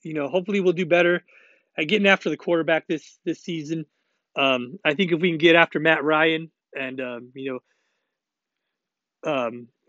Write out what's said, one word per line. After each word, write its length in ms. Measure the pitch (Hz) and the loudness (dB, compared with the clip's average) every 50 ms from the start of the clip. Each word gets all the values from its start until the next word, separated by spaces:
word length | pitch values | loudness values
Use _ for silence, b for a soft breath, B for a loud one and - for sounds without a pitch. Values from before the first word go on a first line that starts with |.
you 120 | _ 165 156 | _ -10 -6
know, 140 | 151 143 135 | -6 -6 -2
hopefully 340 | 139 190 180 196 196 202 | -2 -4 -2 0 -2 0
we'll 120 | 180 180 175 | 2 2 0
do 120 | 160 185 | 0 0
better 380 | 151 170 170 175 175 175 175 - b b b b b b b b b b - | 0 2 2 4 2 2 0 -4 b b b b b b b b b b -8
at 100 | 165 151 | -4 -2
getting 200 | 202 208 202 196 | 0 2 4 4
after 220 | 196 185 - 175 | 2 2 2 -4
the 80 | 156 147 | -6 -4
quarterback 500 | - - 170 165 156 156 165 156 - - | -2 0 0 0 2 2 0 0 0 -4
this, 320 | 170 147 - - - _ _ | -6 -6 -6 -12 -20 _ _
this 160 | 175 165 - | -8 -8 -6
season. 440 | - - 170 160 147 147 165 165 156 - _ _ _ _ _ _ _ _ _ | -8 -8 -8 -8 -6 -6 -6 -8 -8 -10 _ _ _ _ _ _ _ _ _
Um, 440 | - 139 135 131 127 120 123 151 196 - | 0 0 2 2 0 -2 -6 -12 -4 -2
I 80 | 156 156 | -2 0
think 180 | - 196 170 | 2 2 2
if 80 | 170 156 | 2 2
we 100 | 170 180 | 2 0
can 80 | 165 156 | 0 4
get 180 | 156 170 165 | 4 6 6
after 240 | 170 170 - - 156 | 6 4 2 0 0
Matt 240 | 151 160 160 151 139 | 2 2 2 2 2
Ryan 480 | 151 156 156 160 165 160 160 165 156 _ _ _ _ - | 0 2 4 4 2 2 0 -4 -8 _ _ _ _ -12
and, 280 | 143 135 131 131 131 | -10 -10 -8 -8 -8
um, 300 | 127 123 123 120 123 123 127 | -8 -8 -10 -12 -14 -16 _
you 240 | 135 135 135 131 123 - _ _ _ _ _ _ _ _ _ _ _ _ _ _ _ _ _ _ _ _ _ _ _ _ _ _ _ _ _ _ _ - | -12 -10 -8 -8 -10 -12 _ _ _ _ _ _ _ _ _ _ _ _ _ _ _ _ _ _ _ _ _ _ _ _ _ _ _ _ _ _ _ -6
know, 60 | 165 | -4
um, 360 | 151 135 123 117 120 120 120 - _ _ _ | -4 -2 -4 -4 -6 -10 -16 -20 _ _ _